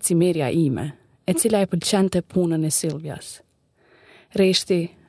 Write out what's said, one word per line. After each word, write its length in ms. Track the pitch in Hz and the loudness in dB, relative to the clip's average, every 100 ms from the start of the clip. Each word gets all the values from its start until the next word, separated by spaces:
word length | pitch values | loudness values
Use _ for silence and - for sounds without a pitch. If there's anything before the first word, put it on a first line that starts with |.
cimerja 460 | - 170 180 165 127 | 2 2 2 2 0
ime, 380 | 170 147 104 147 - _ _ - | 2 0 0 -6 -10 _ _ -2
e 80 | 320 | 0
cila 260 | 220 208 | 2 2
e 40 | 190 | 0
pëlqente 540 | 170 - 202 190 180 - | -2 0 0 2 0 -2
punën 340 | 185 175 160 156 | -2 0 0 0
e 60 | |
Silvias. 720 | - 165 147 156 - - - _ _ _ _ _ _ _ - _ - | -2 -2 -6 -10 -12 -16 -20 _ _ _ _ _ _ _ -20 _ 0
Reshti, 540 | 190 185 - 175 170 - | 2 2 0 -2 -2 -10